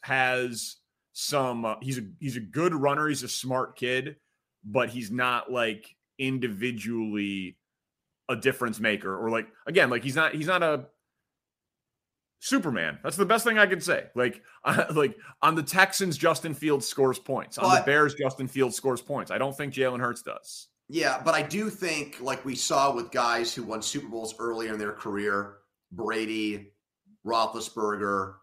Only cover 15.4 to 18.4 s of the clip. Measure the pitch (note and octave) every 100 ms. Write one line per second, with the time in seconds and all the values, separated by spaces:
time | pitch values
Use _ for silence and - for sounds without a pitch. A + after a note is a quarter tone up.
15.4 | D3+ D#3+ C#3 F#3 F#3+ - F#3+ C3+ E3 D#3+
16.4 | E3 C#3 D3+ C#3+ - - C3 B2 - B2+
17.4 | - - F3+ - - D3 D3+ - C3+ C3+